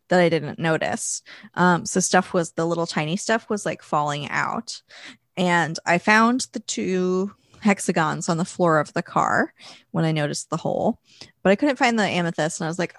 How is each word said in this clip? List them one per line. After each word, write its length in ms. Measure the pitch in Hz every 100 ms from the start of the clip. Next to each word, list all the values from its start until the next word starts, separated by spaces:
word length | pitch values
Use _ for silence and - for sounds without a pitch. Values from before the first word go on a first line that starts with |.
| -
that 140 | 180
I 80 | 170
didn't 320 | 160 143 -
notice. 640 | 165 156 - 247 - - - - -
Um, 300 | - 180 170
so 140 | - 185
stuff 340 | - 185 180
was, 200 | 185 165
the 140 | - 165
little 200 | 170 165
tiny 300 | - 151 180
stuff 340 | - 226 -
was, 160 | 208 165
like, 160 | -
falling 460 | - 156 147 147 143
out. 540 | - - - - - - - - - _ -
And 440 | 180 175 151 160
I 140 | - 175
found 480 | - 214 226 254 -
the 80 | 240
two 760 | - - 190 185 185 185 202 - _ _
hexagons 680 | 214 196 - 175 156 147 175
on 100 | 165
the 60 |
floor 360 | 180 - 175 156
of 120 | 147
the 120 | -
car 500 | - - - - 320 _ - - _
when 120 | -
I 60 | 160
noticed 400 | 156 147 - -
the 60 | 165
hole, 420 | - - - - _ - - _
but 60 | 185
I 40 |
couldn't 220 | 202 294 254
find 200 | 254 233
the 60 |
amethyst. 560 | 190 160 170 170 156 -
And 40 | 165
I 20 |
was 80 | 175
like, 160 | 170